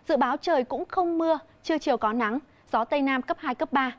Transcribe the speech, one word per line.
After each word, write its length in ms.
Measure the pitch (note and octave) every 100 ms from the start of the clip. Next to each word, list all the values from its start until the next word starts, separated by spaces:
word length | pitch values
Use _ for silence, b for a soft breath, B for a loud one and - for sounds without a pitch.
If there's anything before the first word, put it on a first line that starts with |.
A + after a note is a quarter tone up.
| -
dự 100 | C#4
báo 200 | B3+ D4
trời 260 | F4+ D4
cũng 220 | B3 C4+ F4+
không 320 | - F4 E4
mưa, 220 | D#4+ D#4 b b
trưa 140 | - D#4+
chiều 200 | D4+ A#3+
có 160 | A3
nắng, 260 | A#3 G#3+ B3+ b b -
gió 140 | A3+ A#3
Tây 160 | D4
Nam 200 | C4+ C4
cấp 160 | - E4+
hai, 160 | D#4 B3
cấp 160 | D#4+
ba, 240 | C#4 C4